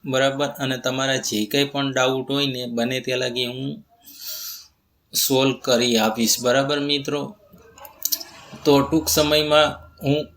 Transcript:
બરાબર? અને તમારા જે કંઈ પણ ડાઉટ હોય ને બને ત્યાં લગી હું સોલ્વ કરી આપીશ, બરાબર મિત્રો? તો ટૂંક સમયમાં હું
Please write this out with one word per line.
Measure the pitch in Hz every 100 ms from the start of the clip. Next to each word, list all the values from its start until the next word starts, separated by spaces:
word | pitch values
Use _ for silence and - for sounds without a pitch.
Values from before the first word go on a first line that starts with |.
| 147
બરાબર? | 131 135 135 143 -
અને | 135 127
તમારા | 131 131 135 131 -
જે | 107 104
કંઈ | 139 143
પણ | 139 139
ડાઉટ | 131 127 131 127
હોય | 139 139
ને | 127 123
બને | 117 120 131
ત્યાં | 127 127
લગી | 127 123 120
હું | 127 135 - - _ - - - - - - - _ _ _ _
સોલ્વ | - - 135 135 123
કરી | - 120 123 113
આપીશ, | 110 110 113 123
બરાબર | 123 131 139 147
મિત્રો? | 143 143 139 143 139 - _ - - - - - - - - - - -
તો | - 139
ટૂંક | 139 160 156
સમયમાં | 156 147 151 151 151 147 - - -
હું | 139 147 -